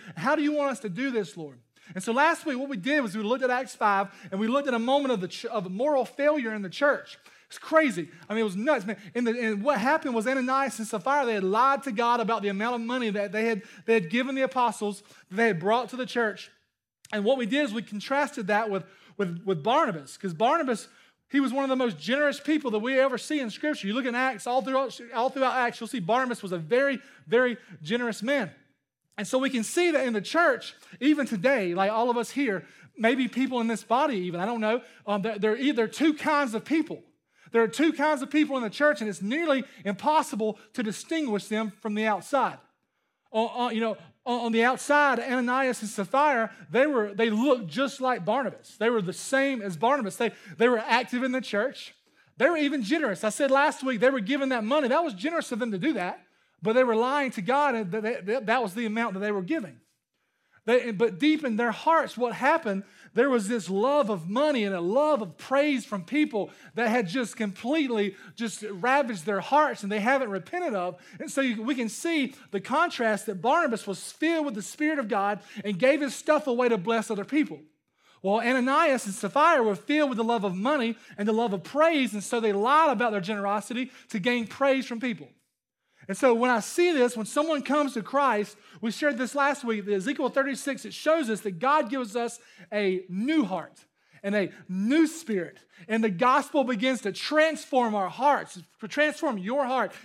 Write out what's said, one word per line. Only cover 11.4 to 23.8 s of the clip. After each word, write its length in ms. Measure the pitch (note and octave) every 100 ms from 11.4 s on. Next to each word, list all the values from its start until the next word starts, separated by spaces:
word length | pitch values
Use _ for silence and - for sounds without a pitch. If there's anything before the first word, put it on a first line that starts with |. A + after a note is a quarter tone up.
lied 400 | F#3 G#3+ C4+ C#4
to 80 | C#4
God 280 | G#3 A#3+ A#3+
about 220 | A3 A3+
the 60 | G3+
amount 280 | G3 A3+ A#3+
of 60 |
money 280 | A3+ B3+ A3+
that 220 | G#3 G3+
they 140 | G#3 A3+
had, 180 | G#3+ - - -
they 80 | A3+
had 140 | D#3+
given 240 | A#3 C4 C4+
the 60 |
apostles, 600 | C4 C4 A#3+ - G#3 G3 - - _
that 60 | F#3
they 120 | A#3
had 120 | F3
brought 300 | F#3 A#3 A#3
to 60 | B3
the 100 | B3
church. 440 | A#3+ A3 F#3+ - _ _ _ _ _ _
And 120 | G#3+
what 140 | G3+ C4+
we 80 | A3+
did 200 | C#4 C#4+
is 80 |
we 100 | A3
contrasted 640 | - G#3 - C#4 C#4+ - G3+
that 240 | G#3 A3+
with, 140 | G3 - - - -
with, 260 | F#3+ E3+ F#3+
with 160 | F3
Barnabas, 560 | D3+ C#4 D4+ E3 C3+ -
'cause 160 | G3
Barnabas, 540 | D#3+ A3+ E4 C4+ A3+ - _ _ _ _
he 100 | C#4
was 140 | C4+
one 100 | C4
of 60 | C4+
the 60 | C4
most 240 | A#3+ D3+
generous 400 | D#3 C4+ D4 C#4+
people 320 | - D#4 C4+
that 80 | G#3+
we 200 | A#3 C4+
ever 200 | C4+ B3
see 200 | - D4+
in 120 | A#3+
Scripture. 340 | - D4+ D4